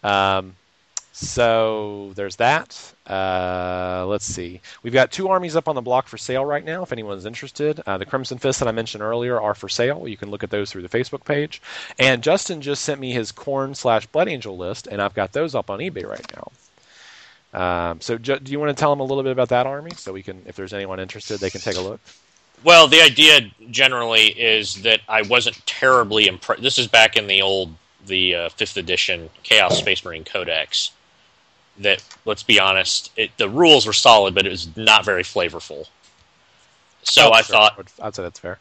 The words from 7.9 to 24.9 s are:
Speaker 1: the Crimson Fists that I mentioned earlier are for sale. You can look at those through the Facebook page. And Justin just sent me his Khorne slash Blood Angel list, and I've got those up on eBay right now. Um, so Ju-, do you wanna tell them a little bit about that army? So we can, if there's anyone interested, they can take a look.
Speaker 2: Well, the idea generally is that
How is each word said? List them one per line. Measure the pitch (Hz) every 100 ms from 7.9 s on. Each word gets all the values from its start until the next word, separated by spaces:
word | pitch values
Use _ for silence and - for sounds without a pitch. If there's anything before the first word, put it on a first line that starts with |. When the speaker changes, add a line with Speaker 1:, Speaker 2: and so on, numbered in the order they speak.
| 95
Speaker 1:
the |
Crimson | 95 135 127 123
Fists | 135 135
that | 123
I |
mentioned | 113 113 107
earlier | 107 117 120 120
are | 104
for | 104 98
sale. | - 123 147 -
You | 104
can | 101
look | 101
at | 104
those | 104 101
through | 95
the | 90
Facebook | 113 135 139
page. | - 147 147 - - - - -
And | 131 127
Justin | 117 190 - 170
just | 139 143
sent | - 139
me | 131
his | 123 110
Khorne | - - 135 135
slash | 139 127 113 107
Blood | 151 185
Angel | 147 110 92
list, | 90 107 -
and | 101
I've | 101
got | 98 95
those | 139 165
up | 139 -
on | 98
eBay | 175 - -
right | 52 - -
now. | - _ _ _ _ _ - - - _ _ -
Um, | 90 87 87 82
so | - 117
Ju-, | 117 135
do | 135
you | 143
wanna | 147
tell | 139 151
them | 143
a |
little | 131 139
bit | 131
about | 127 120
that | 123 127
army? | 139 160 170
So | -
we | 95
can, | 98 92
if | 90 -
there's | 95
anyone | 101 98 92
interested, | 92 107 - 104
they | 95
can | 95
take | - 92
a |
look. | 92 107 _ - _ _ _ _
Speaker 2:
Well, | 143 170 151
the | 160
idea | 160 123 156 147 110 _ 113
generally | 117 135 127 117 113 110
is | - 117 110 104 98
that | 107